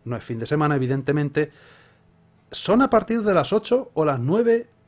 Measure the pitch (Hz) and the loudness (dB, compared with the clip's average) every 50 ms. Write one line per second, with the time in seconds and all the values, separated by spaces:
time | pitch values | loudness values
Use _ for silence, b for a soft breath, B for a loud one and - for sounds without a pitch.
0 | - 117 120 110 - - 120 113 117 - 147 151 151 147 147 139 131 123 135 135 | -10 -10 -10 -8 -8 -10 -8 -8 -6 -2 -2 0 0 0 0 0 0 -2 -2 -2
1 | 131 - 143 151 147 143 - 151 151 b b b b b b b b b b b | -2 -2 -2 0 -2 -2 -2 -2 -4 b b b b b b b b b b b
2 | b _ _ _ _ _ _ _ _ _ - - - - 202 240 269 262 - 220 | b _ _ _ _ _ _ _ _ _ -12 -6 0 2 4 4 4 4 4 2
3 | 208 - 226 233 208 208 190 165 139 - 190 196 - - 240 262 262 - - 160 | 2 0 -2 -2 0 2 2 2 2 0 0 -2 0 0 0 0 -2 -2 -2 0
4 | 156 151 139 123 120 139 175 226 240 233 226 226 233 - _ _ _ | 0 0 0 0 0 0 0 2 2 2 2 0 -2 -6 _ _ _